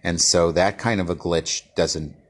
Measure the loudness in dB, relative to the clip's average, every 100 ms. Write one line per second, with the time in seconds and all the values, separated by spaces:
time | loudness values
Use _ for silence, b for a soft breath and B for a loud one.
0 | -4 0 2 4 4 4 2 0 -2 -2
1 | -2 -4 0 -2 -2 -8 _ -2 -2 -2
2 | -8 -12